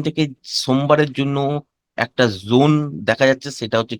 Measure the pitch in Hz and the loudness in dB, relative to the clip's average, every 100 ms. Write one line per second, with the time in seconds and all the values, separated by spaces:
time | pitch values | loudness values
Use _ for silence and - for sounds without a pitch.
0 | 151 156 151 131 - - - 131 143 151 | 0 -2 -4 -6 -10 -6 -2 0 2 2
1 | 151 131 139 143 139 147 - _ _ - | 2 -2 -2 -2 -2 -4 -8 _ _ -6
2 | 120 - 123 98 101 123 147 151 147 151 | -4 0 0 0 0 4 4 2 0 -6
3 | 104 113 135 135 139 135 110 113 113 113 | -2 2 2 2 -4 -10 -4 -2 -2 -6